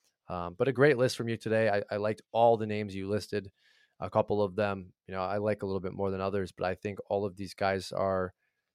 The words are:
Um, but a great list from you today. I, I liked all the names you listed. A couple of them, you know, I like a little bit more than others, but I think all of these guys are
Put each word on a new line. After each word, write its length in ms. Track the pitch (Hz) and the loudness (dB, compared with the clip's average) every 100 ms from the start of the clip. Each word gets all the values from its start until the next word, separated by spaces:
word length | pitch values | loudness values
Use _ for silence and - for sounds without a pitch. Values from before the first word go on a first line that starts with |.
| _ _ - | _ _ -10
Um, 260 | 87 87 87 | -8 -6 -2
but 100 | 127 | 0
a 40 | |
great 260 | 127 147 120 | 4 6 6
list 180 | 127 - | 2 0
from 120 | 117 | -4
you 100 | 113 | -4
today. 320 | 110 110 110 | 0 2 4
I, 240 | 101 - | 2 -2
I 20 | 104 | -2
liked 240 | 107 107 - | -2 -4 -2
all 260 | 113 117 113 | 4 6 6
the 80 | 107 | 2
names 280 | 104 104 | -4 -4
you 140 | 95 98 | -6 -2
listed. 420 | 104 - 104 101 _ _ _ _ - | -2 -2 -6 -6 _ _ _ _ -12
A 120 | 90 | -2
couple 320 | 107 104 104 | 2 2 2
of 140 | 101 92 | 0 0
them, 360 | 101 98 90 _ - | -2 -2 -10 _ -10
you 60 | |
know, 80 | 95 | -6
I 160 | 92 104 | -2 0
like 240 | 104 104 | 0 -2
a 40 | 98 | -2
little 140 | 95 | -4
bit 140 | 92 | -4
more 160 | 92 98 | -4 -2
than 100 | 95 | -2
others, 320 | 98 98 90 | -2 -2 -4
but 140 | - 92 | -4 -4
I 80 | |
think 240 | 92 104 98 - | -2 -6 -8 -4
all 160 | 101 | -2
of 120 | 101 92 | -2 -6
these 180 | 95 | -10
guys 380 | - 98 98 - | -4 -2 -2 -4
are 420 | - 98 95 92 - _ _ _ | -4 -2 0 -4 -8 _ _ _